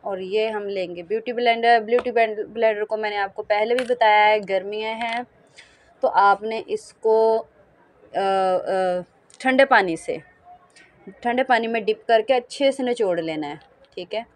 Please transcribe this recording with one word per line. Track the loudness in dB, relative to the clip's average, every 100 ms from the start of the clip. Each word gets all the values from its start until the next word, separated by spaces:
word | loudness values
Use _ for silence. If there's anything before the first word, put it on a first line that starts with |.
और | -8 -8
ये | -4 -2 -2
हम | -4 -6
लेंगे | -6 -6 -10
ब्यूटी | -6 -6 -4
ब्लेंडर। | 0 0 2 4 4
ब्यूटी | 4 0 2
ब्लेंड-, | 0 0 -2 -8
ब्लेंडर | 0 0 0
को | -4 -4
मैंने | -4 -4
आपको | -4 -6
पहले | -2 -2 0
भी | 0
बताया | 0 2 4 6
है, | 6 2
गर्मियाँ | 0 -4 -4 -8 -8
हैं | -6 -6 -6 -10 _ _ -20 _ _ _ _
तो | 0
आपने | 4 4 2 -2 -8 -6
इसको, | -8 -8 _ 2 4 4 2
अ, | -4 _ _ _ _ _ _ -4
अ, | 0 0 2 0 -2 -2 -2 -4 -8 _ _ _
ठंडे | 0 4
पानी | 6 4 2 -4
से, | -6 -10 -12 _ -20 -20 _ _ _ _ -20 -6
ठंडे | -2 0
पानी | 2 2 0
में | -2
डिप | -2 -4 2
करके | 2 4
अच्छे | -2 -2 0 0
से | 0
निचोड़ | -4 -2 -2 -2
लेना | -4 -6 -8
है, | -12 _ _ _
ठीक | -16 -10
है। | -10 -10